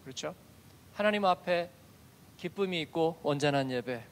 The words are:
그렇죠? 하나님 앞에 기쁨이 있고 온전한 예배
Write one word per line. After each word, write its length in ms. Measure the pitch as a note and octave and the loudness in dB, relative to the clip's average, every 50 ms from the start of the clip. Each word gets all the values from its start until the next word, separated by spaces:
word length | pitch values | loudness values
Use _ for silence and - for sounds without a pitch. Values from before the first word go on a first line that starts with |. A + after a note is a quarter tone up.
| _ | _
그렇죠? 300 | C3+ B2+ - - D3+ F3+ - - - - - - - - - - - - | -12 -10 -8 -8 -8 -8 -10 -20 -20 -20 -20 -20 -20 -20 -20 -20 -16 -6
하나님 300 | - G#3 G#3+ G#3 G#3 G3+ | 0 0 2 2 4 2
앞에 460 | F#3 F3+ - - F3+ F3+ E3+ E3+ F3 - - - - - - - - - - - - - - | 2 2 2 0 0 0 0 0 -4 -10 -20 -20 -20 -20 -20 -20 -20 -20 -20 -20 -20 -18 -10
기쁨이 420 | - F3 - F#3+ G3 F#3 F3+ E3 | -10 -8 -2 -2 -2 0 0 -2
있고 360 | D3+ C3+ - E3 D#3+ D#3+ E3 - | -2 -2 0 2 2 2 0 -2
온전한 480 | - D3 C#3+ C#3+ D3 D3 C#3 C#3 C3+ C3 | -2 0 0 2 2 2 2 2 0 0
예배 320 | B2+ B2 A2+ B2 B2+ A#2 A2 - | -2 -2 -2 -4 -6 -6 -8 -14